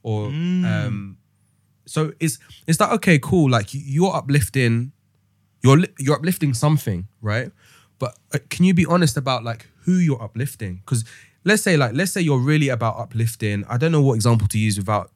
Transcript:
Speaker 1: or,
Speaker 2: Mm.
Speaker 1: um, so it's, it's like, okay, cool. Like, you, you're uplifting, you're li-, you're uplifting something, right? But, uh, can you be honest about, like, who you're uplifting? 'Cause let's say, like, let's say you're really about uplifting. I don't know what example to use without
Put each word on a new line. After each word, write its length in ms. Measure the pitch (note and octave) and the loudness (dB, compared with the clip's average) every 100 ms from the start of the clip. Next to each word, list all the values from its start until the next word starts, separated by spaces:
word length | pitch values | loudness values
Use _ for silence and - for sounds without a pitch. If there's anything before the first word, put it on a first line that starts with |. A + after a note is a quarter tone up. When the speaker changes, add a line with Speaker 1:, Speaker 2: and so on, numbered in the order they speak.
| A2+ | -4
Speaker 1:
or, 120 | G#2+ G#2+ | -4 -4
Speaker 2:
Mm. 320 | D3 F3 F3+ F3 | -4 -2 0 0
Speaker 1:
um, 440 | E3 C3+ G#2+ G2 F#2+ _ _ _ _ _ _ - | 0 -2 -6 -8 -18 _ _ _ _ _ _ -8
so 140 | D#3 D#3 - D#3+ | -4 -4 -2 -4
it's, 100 | - - - - | -4 -16 -14 -4
it's 120 | E3 | 0
like, 100 | - A3+ | 2 2
okay, 180 | - D#3 | 4 2
cool. 280 | - F#3 C#3+ A#2+ | 4 2 4 2
Like, 100 | F#2+ | 0
you, 80 | C#3 C#3 C#3+ | -10 -4 0
you're 200 | F#3+ D#3+ | 0 -2
uplifting, 680 | C3 C#3 A2+ C3+ A#2+ A#2 B2+ _ _ _ _ _ _ _ | 0 0 0 0 0 0 -4 _ _ _ _ _ _ _
you're 140 | B2+ C4+ | 4 6
li-, 120 | - - | 4 -4
you're 120 | C3+ D3 | -2 0
uplifting 320 | D#3+ F3 D3 A#2+ D3 | -2 -2 -2 0 2
something, 340 | D#3 - F2+ F#2+ _ | 0 -2 -6 -8 _
right? 280 | G#2+ G#2+ C3 _ _ _ _ _ | -6 -4 -6 _ _ _ _ _
But, 120 | B2+ _ _ | -10 _ _
uh, 60 | D3 _ | -10 _
can 100 | - F3+ | 2 4
you 60 | F3 | 4
be 40 | F3+ | 2
honest 300 | F3 D#3 C#3+ | 2 2 0
about, 260 | C3 B2 | -4 -4
like, 180 | A#2 A2 - _ - | -6 -10 -14 _ -2
who 100 | F#3 E3 | 2 2
you're 140 | B2 | -2
uplifting? 600 | G#2+ A2+ C#3+ - G2+ F2+ - | -6 -6 -8 -6 -10 -10 -4
'Cause 160 | A#2+ A2 - - _ | -4 -4 -16 -20 _
let's 200 | F3 G#3+ G3+ | 0 2 2
say, 80 | D#3+ | 2
like, 100 | B2 B2 | 2 -2
let's 120 | F#3+ G3+ | -4 -2
say 60 | |
you're 240 | E3 C3+ C3 | 0 0 2
really 160 | D#3 C#3 A#2+ | 2 0 0
about 160 | A2+ A2 A#2+ | -4 -4 -8
uplifting. 580 | A2+ A2+ - G#2+ G2+ G2+ | -4 -4 -4 -4 -4 -4
I 40 | A#2+ | -2
don't 100 | D#3+ D#3 | 0 2
know 60 | C3+ | 2
what 80 | A2 | 2
example 320 | A2+ A#2 G2+ | 2 2 0
to 80 | G#2+ A2 | 0 0
use 80 | G2+ | -2
without 340 | G2 G#2 - | -2 -4 -4